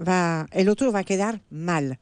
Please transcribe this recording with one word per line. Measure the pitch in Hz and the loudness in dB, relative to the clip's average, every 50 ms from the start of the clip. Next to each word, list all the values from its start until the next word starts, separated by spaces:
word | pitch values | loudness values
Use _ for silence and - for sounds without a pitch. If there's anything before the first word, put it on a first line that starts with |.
| 170 | -2
va, | 175 185 185 175 170 165 160 156 - | 0 2 2 2 2 0 -2 -4 -2
el | - 175 190 196 | 0 2 2 4
otro | 208 - 269 262 | 2 2 2 0
va | 214 196 | 0 0
a | 185 | 0
quedar | - 196 190 196 214 226 208 - _ | 0 0 0 0 -2 -4 -6 -10 _
mal. | 147 151 165 175 175 156 143 135 131 127 | -12 -8 -4 -2 -2 0 0 -2 -4 -8